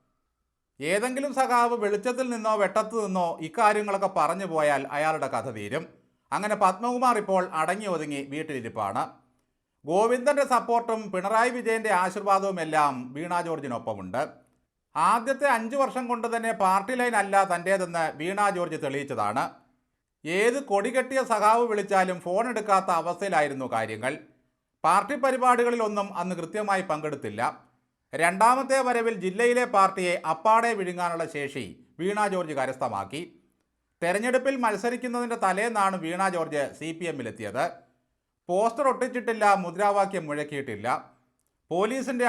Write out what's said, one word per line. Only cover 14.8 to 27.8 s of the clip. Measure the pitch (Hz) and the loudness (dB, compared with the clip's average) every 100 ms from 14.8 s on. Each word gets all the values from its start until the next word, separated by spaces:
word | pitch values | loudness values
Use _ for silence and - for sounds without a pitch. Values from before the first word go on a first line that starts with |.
| _ 147 | _ 2
ആദ്യത്തെ | 170 226 233 262 285 233 | 4 4 2 0 2 2
അഞ്ച് | 226 277 | 0 0
വർഷം | 254 226 240 | 0 -2 -2
കൊണ്ട് | 240 226 | -2 -2
തന്നെ | 233 226 220 | -2 -2 0
പാർട്ടി | 190 190 196 254 | 2 2 2 0
ലൈൻ | 247 226 | 2 2
അല്ല | 196 196 190 | 4 4 4
തൻ്റേതെന്ന് | 175 170 196 180 170 156 135 | 2 2 0 0 -2 -2 -2
വീണ | 160 196 202 180 | -4 0 0 0
ജോർജ് | 170 156 | -2 -4
തെളിയിച്ചതാണ്. | 147 135 139 120 104 117 160 - _ _ _ _ _ _ 151 | -4 -4 -4 -2 0 0 -2 -6 _ _ _ _ _ _ -2
ഏത് | 180 226 269 277 | 2 2 2 0
കൊടി | 202 214 254 | -2 0 -2
കെട്ടിയ | 254 262 262 | -2 -2 0
സഖാവ് | 214 208 233 240 | 2 4 4 2
വിളിച്ചാലും | 214 196 196 185 175 175 | 0 2 2 2 -2 -2
ഫോൺ | 185 247 | -2 -2
എടുക്കാത്ത | 226 208 190 190 170 | -2 2 2 2 0
അവസ്ഥയിലായിരുന്നു | 165 175 196 165 147 135 127 117 | -2 -4 0 2 2 -2 -4 -2
കാര്യങ്ങൾ. | 110 110 123 151 - _ _ _ _ _ 156 | -2 -4 -4 -6 -10 _ _ _ _ _ 2
പാർട്ടി | 185 202 285 262 | 4 2 0 0
പരിപാടികളിലൊന്നും | 262 254 247 240 240 214 208 196 170 | 4 4 4 2 0 0 -2 -4 -4
അന്ന് | 180 175 | -6 -6
കൃത്യമായി | 165 208 208 196 185 | -6 -4 0 0 0
പങ്കെടുത്തില്ല. | 151 151 139 113 101 127 - _ _ | -4 -4 -6 -6 -4 -4 -4 _ _